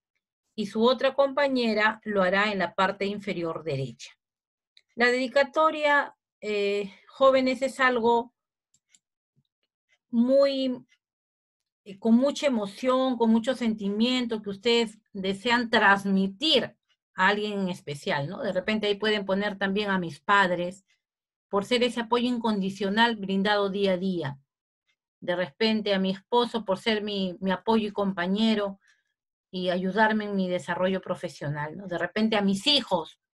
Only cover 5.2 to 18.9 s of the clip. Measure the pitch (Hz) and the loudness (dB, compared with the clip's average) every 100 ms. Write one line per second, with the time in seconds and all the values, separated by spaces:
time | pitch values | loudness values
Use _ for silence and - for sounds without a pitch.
5.2 | 254 277 269 - 311 311 302 285 - - | 0 0 0 2 2 2 2 2 0 -6
6.2 | _ _ 214 208 202 202 196 - _ - | _ _ -6 -2 -2 -2 -6 -12 _ 2
7.2 | 269 262 262 254 262 254 262 247 226 233 | 4 4 2 0 -4 0 2 2 2 2
8.2 | 254 _ _ _ _ _ _ _ _ _ | 0 _ _ _ _ _ _ _ _ _
9.2 | _ _ _ _ _ _ _ _ _ 233 | _ _ _ _ _ _ _ _ _ 0
10.2 | 247 269 277 269 262 247 - _ _ _ | 4 6 4 2 -2 -4 -10 _ _ _
11.2 | _ _ _ _ _ _ - 190 226 233 | _ _ _ _ _ _ -20 -6 4 4
12.2 | 269 285 294 233 202 - 254 254 262 240 | 4 0 0 0 -2 -4 0 0 0 0
13.2 | 226 226 226 254 233 214 196 202 233 254 | 2 2 2 -2 -2 -2 -4 -2 0 0
14.2 | 240 220 202 196 233 233 226 - _ 202 | -2 -6 -8 -4 0 2 0 -6 _ -8
15.2 | 190 196 247 240 233 233 208 196 196 190 | -6 -4 0 0 2 4 4 4 2 0
16.2 | 190 - 311 285 - - _ _ _ - | 0 -2 0 2 0 -8 _ _ _ 0
17.2 | 190 208 208 202 185 180 - 147 - 151 | 2 2 -2 -2 -4 -4 -10 -8 -4 -2
18.2 | 143 196 208 185 185 214 208 | -4 -6 -4 -4 -2 0 0